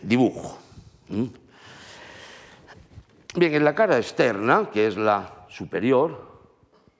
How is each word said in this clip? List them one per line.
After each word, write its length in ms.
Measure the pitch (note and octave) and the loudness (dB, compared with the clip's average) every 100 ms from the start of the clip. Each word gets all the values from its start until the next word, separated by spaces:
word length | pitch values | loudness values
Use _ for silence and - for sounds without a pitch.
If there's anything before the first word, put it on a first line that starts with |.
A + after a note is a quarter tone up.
dibujo. 560 | F#2 A#2+ A#2+ - - - - - - _ _ | -2 2 2 -2 -14 -18 -20 -20 -20 _ _
¿Mm? 160 | G2+ B2 - _ - - - - - - - - - - - - - - - - _ _ - | -6 -6 -10 _ -20 -20 -20 -20 -20 -20 -20 -20 -20 -20 -20 -20 -20 -20 -20 -20 _ _ 0
Bien, 180 | F3 | 0
en 100 | D3 | 4
la 120 | D3 C#3+ | 2 2
cara 220 | A3 C3+ | 2 2
externa, 720 | - - C3 G2+ A2 F3 G#3 | 0 0 0 0 2 2 2
que 140 | G#2+ A2 | 0 0
es 100 | G#2 | 0
la 480 | G#2+ G2+ F#2+ - - | 0 0 -2 -16 -20
superior, 920 | - F#2 E2+ A2+ B2+ D#3+ C3+ - - _ _ _ _ _ | -16 -8 -4 0 2 0 -4 -18 -20 _ _ _ _ _